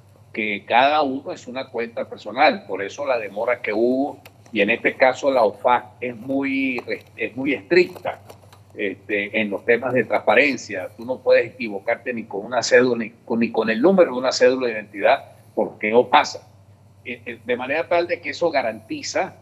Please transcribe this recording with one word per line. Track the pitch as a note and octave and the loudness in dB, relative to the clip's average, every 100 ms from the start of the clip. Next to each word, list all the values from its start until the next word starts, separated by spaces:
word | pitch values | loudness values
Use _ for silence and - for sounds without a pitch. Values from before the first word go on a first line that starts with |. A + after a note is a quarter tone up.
| _ _ - | _ _ -14
que | - G#2+ G2+ - | -8 -6 -6 0
cada | A2+ C3+ D#3 | 2 4 2
uno | C#3+ C3+ C3+ | 0 -4 -8
es | E3 - | -14 -12
una | B2 C3+ | -12 -10
cuenta | A#2 A#2 - G#2+ | -8 -8 -8 -10
personal, | A#3+ G#2+ G#2+ - G#3 - | -10 -10 2 2 2 -6
por | F#2+ | -8
eso | G2 - - | -8 -6 -4
la | B2 | -2
demora | G2+ G2 A#2 A#2+ | -4 -4 -2 -2
que | - | -2
hubo, | G#2+ A#2+ C3 C#3+ C3+ - _ - | 0 2 2 -2 -6 -18 _ -10
y | G#2+ | -2
en | G#2 | 0
este | A#2 A2+ - | 0 -2 2
caso | C3 B2+ C#3+ | 2 2 0
la | C3 | 2
ofac | G#2+ - B2 A#2+ - - | 2 2 0 0 -2 -10
es | B2 A#2 | -10 -10
muy, | B2 C3+ C#3 C3+ C3+ B2 - G#2 - - | -4 -2 -2 -2 -2 -4 -6 -10 -10 -10
es | A2 A2 | -8 -6
muy | C#3 | -4
estricta, | C3 - F3 F3 - - - - - - - - | -4 2 2 2 -2 -10 -10 -16 -20 -20 -20 -20
este, | - G#2 F#2 - G#2 G2+ A2+ | -8 -8 -8 -6 -4 -2 -4
en | G#2+ | -4
los | G2 | -4
temas | - A#2 B2+ | 2 2 2
de | B2+ G#2 | -2 0
transparencia. | G#2+ - B2 C#3+ A#2+ G#2 G2 F2+ - | 0 4 4 4 0 -6 -10 -10 -12
Tú | A#2 | -10
no | B2+ | -6
puedes | B2 B2+ A#2+ | 2 4 2
equivocarte | - A#2 G2 G#2+ A#2 C3+ | -6 -8 -6 -4 -4 -4
ni | A#2 | -8
con | G#2 G2 A2 | -6 -8 -4
una | B2 | -4
cédula, | A#2 B2+ B2+ A#2 | 4 6 6 2
ni | G#2+ | -4
con, | - - A#2 | -10 -6 -2
ni | A#2 | 0
con | - A2 | 0 0
el | A2 | 2
número | D3+ G3 E3 | 4 6 4
de | B2+ | 2
una | B2+ | -2
cédula | - B2 C3 B2+ | 4 4 4 -2
de | |
identidad, | A2 G2+ G#2 G#2+ C#3 - - - | -4 -8 -2 2 2 0 -20 -12
porque | - G2 - G#2+ | -4 -4 -4 0
no | A#2 B2 | 2 4
pasa, | D3 C#3+ - - _ _ _ _ _ B2+ | 2 2 -4 -18 _ _ _ _ _ -16
eh, | B2 - | -14 -14
eh, | A#2 | -14
de | A2+ B2 | -4 -4
manera | B2+ D3+ E3 | -2 -4 0
tal | E3+ F3 | 0 0
de | E3+ | -4
que | D3+ | -6
eso | C#3+ E3+ | -4 0
garantiza | C#3+ A#2+ A2 - D3+ - D3+ F#3 - | 0 -2 -6 -10 -10 -6 -4 -4 -8